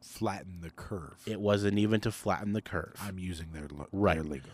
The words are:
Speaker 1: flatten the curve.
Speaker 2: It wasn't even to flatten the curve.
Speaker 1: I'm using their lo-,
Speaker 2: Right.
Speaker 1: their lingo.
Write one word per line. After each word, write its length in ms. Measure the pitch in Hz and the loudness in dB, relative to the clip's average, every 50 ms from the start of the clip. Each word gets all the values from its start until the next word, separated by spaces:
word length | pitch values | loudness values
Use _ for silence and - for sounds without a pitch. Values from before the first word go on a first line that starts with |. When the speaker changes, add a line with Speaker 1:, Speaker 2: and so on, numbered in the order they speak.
Speaker 1:
flatten 600 | - - - - 110 104 95 98 - 92 90 87 | -20 -14 -6 -2 -2 -2 -2 -4 -8 -12 -12 -12
the 80 | 85 82 | -12 -12
curve. 520 | - - - - 110 92 76 - - - - | -12 -12 -10 -8 -8 -8 -8 -10 -14 -10 -8
Speaker 2:
It 160 | 107 110 98 | -6 -2 2
wasn't 360 | 104 101 104 101 101 101 101 | 4 6 6 6 4 4 4
even 220 | 104 104 107 113 107 | 4 4 6 4 4
to 100 | - 110 | 2 0
flatten 420 | - - - 101 90 - 104 104 104 | -2 -2 0 0 0 0 0 -2 -2
the 80 | 107 | -2
curve. 340 | - - - 82 - - - - | -2 -2 -4 -4 -4 -6 -8 -10
Speaker 1:
I'm 180 | 98 101 95 92 | -8 -8 -6 -4
using 280 | 92 92 87 80 82 80 | -4 -4 -4 -6 -8 -10
their 160 | 80 76 73 71 | -10 -10 -10 -10
lo-, 180 | 71 71 71 - | -10 -10 -10 -4
Speaker 2:
Right. 220 | - 98 101 92 85 | 2 6 6 6 6
Speaker 1:
their 80 | 80 78 | 6 2
lingo. 240 | 76 73 65 67 - | -4 -6 -8 -10 -14